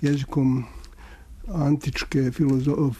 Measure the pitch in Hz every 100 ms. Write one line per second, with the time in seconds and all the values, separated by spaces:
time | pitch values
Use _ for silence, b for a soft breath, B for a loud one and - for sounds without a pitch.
0 | 143 143 135 143 131 131 117 B B B
1 | B B B - - 175 143 147 143 -
2 | - 143 127 123 143 135 135 143 143 117